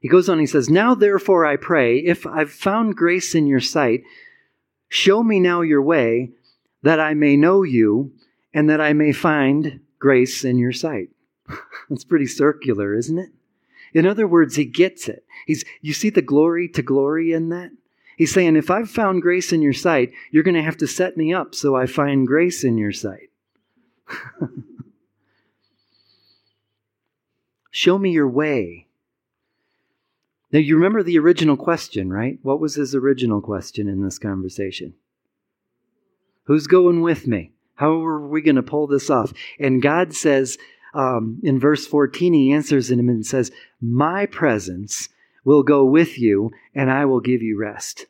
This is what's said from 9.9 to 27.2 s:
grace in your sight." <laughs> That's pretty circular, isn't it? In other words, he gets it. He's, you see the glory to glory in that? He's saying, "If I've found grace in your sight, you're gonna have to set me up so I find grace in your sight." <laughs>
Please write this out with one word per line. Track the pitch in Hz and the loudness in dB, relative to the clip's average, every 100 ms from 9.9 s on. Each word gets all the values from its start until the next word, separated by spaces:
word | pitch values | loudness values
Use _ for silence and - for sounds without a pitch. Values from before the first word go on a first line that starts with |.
| _ | _
grace | 135 131 123 - | 2 4 2 -2
in | 135 123 | -2 0
your | 120 | 0
sight." | 123 165 131 87 _ _ _ _ | -2 -6 -6 -10 _ _ _ _
<laughs> | - - - - | -18 -16 -20 -12
That's | 131 | -12
pretty | - 165 131 | -2 0 0
circular, | - 143 147 131 104 101 | 0 0 0 -4 -2 -2
isn't | 104 123 165 | -2 -2 -6
it? | 185 _ _ _ _ _ - | -6 _ _ _ _ _ -4
In | 160 175 | 0 0
other | 202 214 | 0 2
words, | 170 151 135 | 4 2 0
he | 139 | -4
gets | 120 185 185 - | -2 -4 -4 -14
it. | - _ - - | -14 _ -20 -8
He's, | 143 - - | -8 -8 -16
you | 151 | -10
see | 147 214 | -4 0
the | 208 | 0
glory | 127 143 160 170 175 | 2 2 2 0 -4
to | 175 | -6
glory | 120 139 139 156 165 | -2 -2 0 -2 -2
in | 165 165 | -2 -4
that? | 175 180 - _ _ _ _ | -8 -12 -20 _ _ _ _
He's | 165 | 0
saying, | 196 175 156 | 2 4 2
"If | - | 2
I've | 185 226 | -4 -2
found | - 208 185 | -2 0 0
grace | 175 180 175 | 0 -2 -2
in | 165 | 0
your | 147 | 0
sight, | 127 180 156 120 - - | 0 0 0 0 -4 -2
you're | 151 | 0
gonna | 160 170 | 2 0
have | 156 - | -2 -4
to | 147 | -6
set | - 185 165 | -2 -4 -2
me | 156 | -2
up | 180 151 - | -2 -6 -4
so | 147 135 | -2 0
I | 127 | -2
find | - 143 139 127 | -2 0 0 2
grace | 143 175 170 | 2 0 0
in | 135 113 | -2 -2
your | 104 | -2
sight." | 98 110 92 - _ _ _ _ _ _ _ _ | -6 -10 -12 -20 _ _ _ _ _ _ _ _
<laughs> | - - - 135 - - - - _ _ _ _ _ _ _ _ _ _ _ _ _ _ _ _ _ _ _ _ _ _ _ | -18 -18 -12 -10 -10 -18 -20 -20 _ _ _ _ _ _ _ _ _ _ _ _ _ _ _ _ _ _ _ _ _ _ _